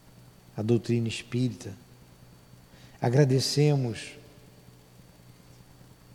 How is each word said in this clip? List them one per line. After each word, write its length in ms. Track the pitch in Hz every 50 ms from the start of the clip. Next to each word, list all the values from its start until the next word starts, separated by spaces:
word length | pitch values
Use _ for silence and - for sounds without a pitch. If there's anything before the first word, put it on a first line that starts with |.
| - - - - - - - - - - -
à 60 | 110
doutrina 460 | 107 110 120 110 - - 120 120 117 113
espírita. 640 | 107 - - - - 120 127 120 104 - - 101 101 - - - - - - - - - - - - - - - - - - - - - - - - -
Agradecemos 1120 | - 120 120 143 147 127 131 131 127 - - 143 147 151 147 139 127 117 104 - - - - - - - - - - - - - - - - - - - - - - - - - - - - - - - - - - - - - - - - - - -